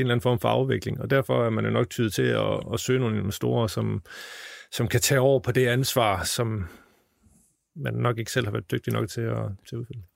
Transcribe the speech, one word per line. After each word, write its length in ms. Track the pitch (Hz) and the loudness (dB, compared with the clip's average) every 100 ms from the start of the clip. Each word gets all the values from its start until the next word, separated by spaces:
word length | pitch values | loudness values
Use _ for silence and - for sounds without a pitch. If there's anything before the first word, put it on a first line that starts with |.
eller 140 | 131 | 2
anden 60 | 120 | 2
form 180 | 123 120 | 2 2
for 100 | 117 | 2
afvikling. 520 | 117 135 110 - 104 | 2 2 0 -2 -4
Og 100 | 117 | 0
derfor 360 | 135 127 127 117 | 2 2 2 2
er 40 | |
man 140 | 110 | 0
jo 60 | 107 | 0
nok 200 | 113 117 | 2 0
tydet 220 | - 113 | 0 -2
til 100 | - | 0
at, 380 | 127 117 104 104 - | 0 2 0 -2 -2
at 80 | 113 | -4
søge 200 | - 131 | 0 0
nogle 180 | 120 107 | 0 0
investorer, 480 | 98 - 120 123 110 | -2 -2 0 0 0
som, 360 | - 110 104 - - - - - - - | 0 -2 -4 -6 -16 -16 -16 -16 -18 -10
som 180 | - 117 | -4 0
kan 120 | 123 | 2
tage 200 | - 139 | 4 4
over 200 | 131 135 | 6 4
på 120 | - | 2
det 140 | 123 127 | 2 4
ansvar, 580 | 123 135 131 110 92 | 2 2 2 4 2
som 400 | 90 - 117 110 87 - _ _ _ _ _ _ _ _ _ - | 0 -2 -2 -2 -6 -12 _ _ _ _ _ _ _ _ _ -10
man 180 | 131 | -6
nok 240 | 117 120 117 | 0 0 0
ikke 140 | 113 | -2
selv 140 | 131 107 | -2 -2
har 60 | |
været 180 | 110 107 | -4 -4
dygtig 220 | 123 - | -4 -2
nok 160 | 113 110 | -2 -2
til 120 | - | -4
at, 160 | 113 113 110 98 - | -4 -2 -4 -8 -10
til 80 | 117 | -10
at 20 | |
udfylde. 240 | 120 117 92 | -10 -12 -18